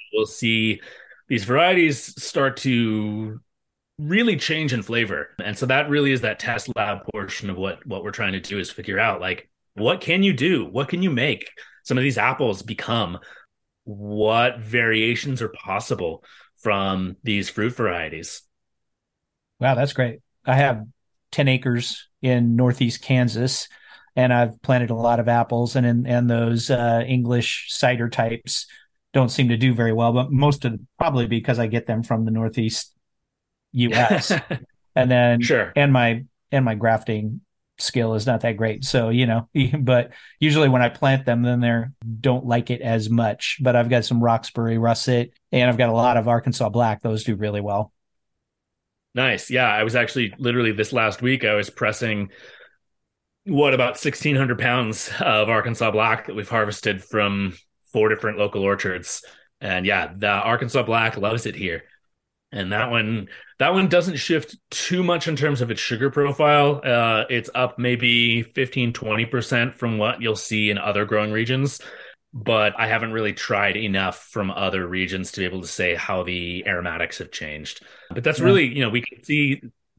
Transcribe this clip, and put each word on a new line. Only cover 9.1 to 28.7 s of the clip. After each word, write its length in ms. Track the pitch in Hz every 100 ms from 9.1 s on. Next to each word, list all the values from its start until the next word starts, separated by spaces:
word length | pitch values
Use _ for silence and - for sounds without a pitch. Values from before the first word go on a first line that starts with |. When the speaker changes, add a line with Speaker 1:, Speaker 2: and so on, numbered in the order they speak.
| 95
Speaker 1:
like, 280 | 90 90 - _ _
what 260 | - 113 185
can 220 | - 175
you 100 | 196
do? 340 | 135 156 160 80
What 220 | 113 139
can 140 | 175
you 80 | 185
make 400 | 123 143 117 - - - -
some 120 | - 127
of 40 |
these 160 | 135 110
apples 440 | 110 131 127 95
become? 560 | 101 113 - 117 92 87 - - _ _ _ _
What 760 | - 101 104 104 107 113 123 117
variations 840 | 110 120 117 110 110 120 147 131
are 60 | 110
possible 760 | - - 98 - 110 87 80 - - _ _
from 580 | 110 101 98 95 92 95
these 260 | 113 101 92
fruit 260 | - 110
varieties? 680 | 123 110 87 80 80 82 - - _ _ _ _ _ _ _ _ _ _ _
Speaker 2:
Wow, 140 | 127
that's 180 | 123 139
great. 280 | - 123 113 _ _
I 100 | -
have 300 | 131 139 113 110 _ _ _ _
ten 180 | - 139
acres 600 | 131 131 120 120 - - _
in 360 | 131 123 120 117
northeast 460 | 123 123 120 -
Kansas, 640 | - 127 123 113 127 - - - - - _
and 180 | - 127
I've 280 | 120 120 -
planted 280 | - 127 117
a 40 |
lot 260 | 113 117 117
of 80 | 117
apples, 480 | 117 117 120 120 135
and 100 | 123
in, 200 | 120 123
and 220 | 120 120
those, 420 | 117 117 117 -
uh, 320 | 123 120 117 117
English 600 | 127 120 120 113 - -
cider 380 | - 127 123 117
types 580 | - 113 117 - - -